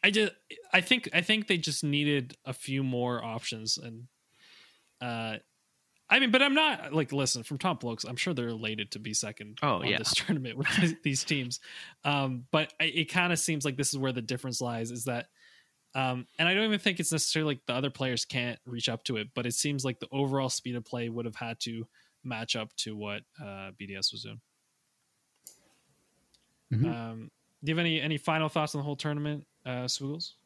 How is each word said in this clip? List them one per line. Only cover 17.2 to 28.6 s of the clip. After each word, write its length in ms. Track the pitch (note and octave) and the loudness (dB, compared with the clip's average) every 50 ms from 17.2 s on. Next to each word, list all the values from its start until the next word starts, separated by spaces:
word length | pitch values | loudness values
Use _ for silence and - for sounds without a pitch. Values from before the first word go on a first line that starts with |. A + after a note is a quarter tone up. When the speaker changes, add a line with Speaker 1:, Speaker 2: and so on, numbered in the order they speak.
| - - - D#3+ D#3 D3+ C#3+ | 2 2 2 2 2 2 0
Speaker 1:
like, 100 | C3 _ | 0 _
the 80 | - A#2+ | -2 0
other 160 | B2+ C3+ C#3+ | 0 0 0
players 340 | C3 - C#3 C3 B2 A#2+ - | 0 0 0 0 0 0 -2
can't 360 | - - C3 B2 B2 A2+ - _ | 0 0 0 0 0 -4 -8 _
reach 220 | B2+ B2 A#2+ - | -8 -6 -2 -2
up 160 | - A#2+ A2 _ | -2 -2 -2 _
to 120 | - B2+ | -2 -2
it, 160 | A2 G#2+ - _ | -2 -2 -4 _
but 100 | - A#2+ | -2 -2
it 80 | B2 A2+ | 0 0
seems 300 | - - D3 C#3+ C3+ C3 | 0 0 0 0 0 0
like 160 | C3+ B2+ _ | -2 -4 _
the 80 | - - | -8 -4
overall 380 | - C#3 C#3 C3+ C3+ C#3 C3+ B2+ | 0 0 0 2 2 0 0 0
speed 260 | - - - B2 B2 | -2 -4 -4 -4 -6
of 100 | A#2+ A2+ | -6 -6
play 240 | - - A#2+ A#2 A#2 | -6 -4 -4 -4 -2
would 160 | A2+ A#2 A#2 | -4 -4 -4
have 100 | A#2+ G#2+ | -6 -6
had 240 | - A#2+ A#2 A#2 - | -6 -6 -6 -6 -6
to 240 | - A#2+ A#2 A2+ A2+ _ _ _ _ _ _ _ _ | -6 -6 -6 -6 -8 _ _ _ _ _ _ _ _
match 320 | C3 B2 - - - - | -6 -6 -6 -4 -4 -2
up 200 | A#2+ A2 G#2+ _ | -4 -4 -6 _
to 180 | - - A2 G#2+ | -8 -6 -6 -6
what, 280 | G#2 G#2 G#2 G2+ G#2 - _ _ - - | -6 -6 -6 -6 -8 -10 _ _ -14 -12
uh, 280 | G2+ G2 G2 G2 F#2+ F#2+ | -12 -10 -10 -12 -12 -12
B 100 | - G2+ | -12 -12
D 80 | G2 G2 | -10 -8
S 160 | F#2+ F#2+ - | -2 -2 -4
was 120 | - A2 A2+ | -4 -4 -12
doing. 180 | G#2+ A2 A2+ _ _ _ _ _ _ _ _ _ _ _ _ _ _ _ _ _ _ _ _ _ - - _ _ _ _ _ _ _ _ _ _ _ _ _ _ _ _ _ _ _ _ _ _ _ B2+ | -12 -12 -14 _ _ _ _ _ _ _ _ _ _ _ _ _ _ _ _ _ _ _ _ _ -20 -20 _ _ _ _ _ _ _ _ _ _ _ _ _ _ _ _ _ _ _ _ _ _ _ 0
Speaker 3:
Mm-hmm. 120 | G#2+ C3 | 0 0
Speaker 1:
Um, 460 | E3+ - A#2 A2+ A2+ A2+ A2+ A2+ C3 _ _ _ _ _ _ - | 0 0 -4 -6 -8 -10 -12 -14 -18 _ _ _ _ _ _ -4
do 80 | C#3+ | -2
you 40 | D#3+ | 0
have 100 | E3 E3+ | 2 2
any, 160 | E3 D#3+ D#3 | 2 2 2
any 160 | C#3 D3+ D#3+ | 0 0 -2
final 320 | C#3+ - - D#3+ D#3+ D#3+ D#3 | -2 0 2 2 2 2 2
thoughts 260 | - E3 | 2 0